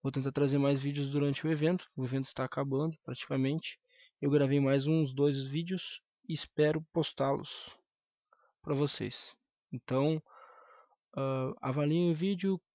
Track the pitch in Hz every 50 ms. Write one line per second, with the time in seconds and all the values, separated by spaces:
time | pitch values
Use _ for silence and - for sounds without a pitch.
0 | - 135 135 139 131 135 131 139 143 135 139 143 139 139 143 135 135 143 143 143
1 | 139 139 143 147 143 143 139 - - 156 160 147 151 160 180 180 - _ _ 143
2 | 127 123 131 135 131 - - - 131 127 - 143 139 139 135 135 156 160 160 _
3 | _ - 127 - - - 139 135 131 135 147 170 - - - _ _ _ _ -
4 | - _ _ _ 139 143 143 147 139 131 143 143 139 135 139 139 135 151 160 160
5 | 156 135 131 135 143 147 139 135 135 135 139 160 170 175 190 175 - - - -
6 | _ _ _ _ _ - 160 - - - _ - 151 151 160 160 160 _ - 170
7 | 156 - - - 135 139 139 - - - - - - - - _ _ _ _ _
8 | _ _ _ _ _ _ _ _ _ _ _ _ - 151 143 139 147 139 - -
9 | - 107 - - - - - _ _ _ _ _ _ _ - 123 _ - 131 131
10 | 139 151 160 156 _ _ - - - - - - - - - - - _ _ _
11 | _ _ - - 135 135 135 131 127 123 - - - 135 131 147 147 147 156 170
12 | 175 175 165 151 175 196 202 175 196 196 190 180 _ _